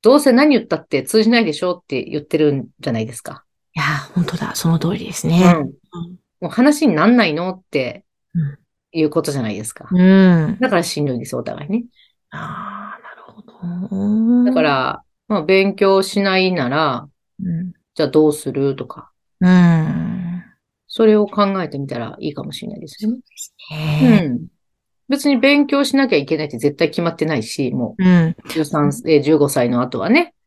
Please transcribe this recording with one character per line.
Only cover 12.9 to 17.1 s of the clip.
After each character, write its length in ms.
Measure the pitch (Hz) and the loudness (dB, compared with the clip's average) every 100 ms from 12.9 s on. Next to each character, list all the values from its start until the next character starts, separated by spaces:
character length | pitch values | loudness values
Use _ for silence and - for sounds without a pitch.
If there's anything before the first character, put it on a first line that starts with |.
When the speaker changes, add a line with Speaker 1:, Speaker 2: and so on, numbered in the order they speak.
| - | -18
Speaker 2:
ー、 20 | |
な 120 | - | -20
る 80 | - | -20
ほ 180 | - - | -20 -20
ど。 1040 | - _ 175 175 190 190 202 214 226 240 | -20 _ -10 -10 -8 -4 -2 0 2 4
Speaker 1:
だ 80 | 247 | 2
か 100 | 254 | 2
ら、 400 | 156 135 127 - _ _ _ | 0 0 -2 -6 _ _ _
ま 80 | 208 | -4
あ、 40 | |
勉 320 | 156 190 196 | 2 2 2
強 280 | 190 196 190 | 2 2 2
し 180 | 190 202 | 0 -2
な 160 | 196 190 | 0 2
い 140 | 185 | 0
な 160 | 180 123 | 0 -2
ら、 400 | 143 156 120 147 | 0 -2 -4 -10